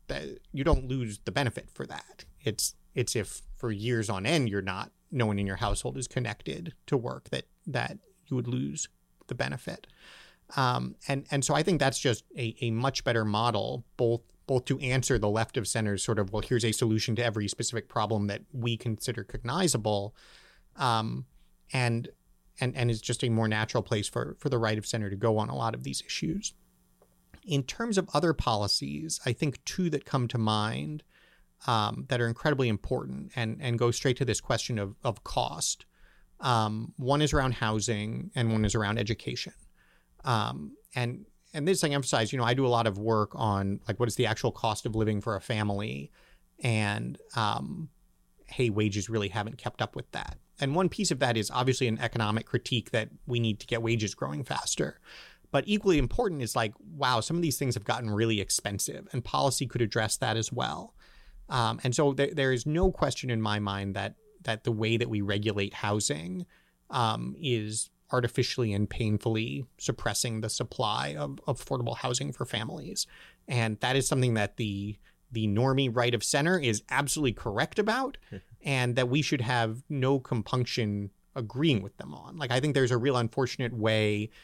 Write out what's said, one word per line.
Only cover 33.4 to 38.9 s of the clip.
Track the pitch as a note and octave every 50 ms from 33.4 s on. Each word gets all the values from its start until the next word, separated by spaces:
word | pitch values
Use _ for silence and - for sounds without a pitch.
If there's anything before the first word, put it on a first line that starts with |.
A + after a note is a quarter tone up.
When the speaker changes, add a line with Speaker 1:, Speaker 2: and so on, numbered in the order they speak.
| A#2 A2 A#2+ -
Speaker 1:
and | - B2 A#2+
go | A#2 B2 A#2+
straight | A#2+ - - C3+ -
to | - C3+
this | A#2 G2+ -
question | - - A#2+ A#2 - - A#2+ G#2+
of, | G2+ G2 - - -
of | B2 G2 - -
cost. | - - C3 A#2+ A#2 - - - - - - - _ _ _ - - _ - - _ _ -
Um, | - C3+ A#2+ A2+ A2 G#2+ G#2+ A2 A2+ - -
one | - B2+ B2 C#3+ D3
is | D3+ C3+ D3+
around | D3 C3 C3 A#2
housing | - B2 A2 A2 A2 - B2+ A2+ G2+ G#2+ A2 A#2 B2+ B2+ F#3+ -
and | C3 A#2 A2+
one | A2 A2 G#2+
is | G#2 -
around | A2+ G#2 G2+